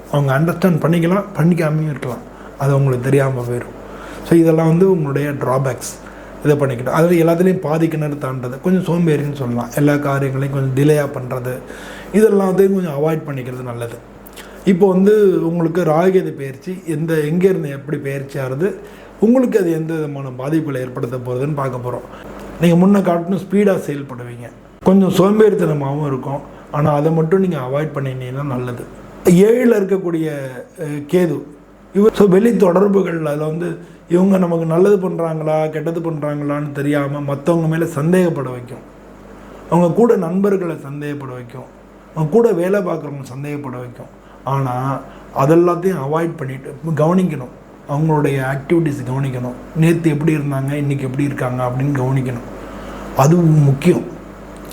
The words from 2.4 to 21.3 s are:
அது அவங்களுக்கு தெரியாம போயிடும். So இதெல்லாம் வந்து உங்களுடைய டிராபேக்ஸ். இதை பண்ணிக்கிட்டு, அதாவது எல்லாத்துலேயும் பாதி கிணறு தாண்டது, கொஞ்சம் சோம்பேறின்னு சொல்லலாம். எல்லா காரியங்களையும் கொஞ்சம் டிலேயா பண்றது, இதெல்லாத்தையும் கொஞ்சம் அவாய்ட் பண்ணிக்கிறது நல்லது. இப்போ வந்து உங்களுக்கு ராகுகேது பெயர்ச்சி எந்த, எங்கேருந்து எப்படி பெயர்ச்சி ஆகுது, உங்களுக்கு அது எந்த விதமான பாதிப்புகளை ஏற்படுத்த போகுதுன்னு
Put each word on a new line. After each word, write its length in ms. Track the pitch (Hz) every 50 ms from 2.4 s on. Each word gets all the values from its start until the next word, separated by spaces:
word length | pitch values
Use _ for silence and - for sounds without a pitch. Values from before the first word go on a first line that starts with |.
| - - - -
அது 140 | 139 139 143
அவங்களுக்கு 320 | 135 139 135 127 120 120
தெரியாம 400 | 135 135 139 139 135 131 123 120 120
போயிடும். 260 | 120 120 - - - - - - - - - - - - -
So 140 | - 165 170
இதெல்லாம் 300 | 165 165 160 160 165 160
வந்து 220 | 160 170 190 190
உங்களுடைய 400 | 190 170 151 143 139 135 143 147
டிராபேக்ஸ். 600 | 139 127 - 131 - 135 139 135 120 - - - - - - - - - - - - - -
இதை 120 | 147 147
பண்ணிக்கிட்டு, 360 | 147 147 135 127 117 123 131 -
அதாவது 240 | 156 160 175 180
எல்லாத்துலேயும் 440 | 165 160 165 165 170 180 185 180 -
பாதி 280 | - 143 151 160 165 156
கிணறு 300 | 156 151 151 151 143 143
தாண்டது, 420 | 135 131 131 131 120 123 127 135
கொஞ்சம் 220 | - 180 185 185 180
சோம்பேறின்னு 500 | - 160 175 175 165 151 139 139 143 135
சொல்லலாம். 360 | - 135 120 120 120 120 117 -
எல்லா 220 | - 143 147 147
காரியங்களையும் 600 | 143 143 139 139 139 139 135 131 135 139 139 139
கொஞ்சம் 200 | 139 135 131 127
டிலேயா 280 | 131 139 151 151 147 143 135
பண்றது, 420 | - 135 123 123 120 127 123 127 127 127 - - - - - - - - - - -
இதெல்லாத்தையும் 640 | 196 214 214 202 196 196 190 180 170 196 190 196
கொஞ்சம் 220 | 190 180 165 143
அவாய்ட் 300 | 139 147 156 165 156 139
பண்ணிக்கிறது 360 | - 139 135 123 127 127 127 127
நல்லது. 340 | 123 120 117 120 117 117 - - - - - - - - - - - - - -
இப்போ 240 | - 196 170 202 196
வந்து 240 | 180 185 190 202 214 214 208 190 175 165 160
உங்களுக்கு 380 | 165 170 175 165 165 165 185 175
ராகுகேது 480 | 160 151 156 175 190 190 190 170 160 151
பெயர்ச்சி 500 | 127 135 135 127 120 - 180 185 180 -
எந்த, 280 | - 160 147 160 160 165
எங்கேருந்து 560 | 156 151 147 160 180 180 196 185 165 160 147
எப்படி 260 | 139 135 131 147 151
பெயர்ச்சி 440 | 143 131 139 135 139 135 139 - 143
ஆகுது, 340 | 135 127 131 139 175 202 190 - - - - - - - - -
உங்களுக்கு 380 | - 220 240 269 254 220 196 214
அது 140 | 185 170 165
எந்த 220 | 156 160 156 165
விதமான 340 | 160 151 147 143 139 139 131
பாதிப்புகளை 520 | 127 123 131 143 156 160 147 143 135 127
ஏற்படுத்த 360 | 127 127 120 135 131 123 127
போகுதுன்னு 380 | 127 120 127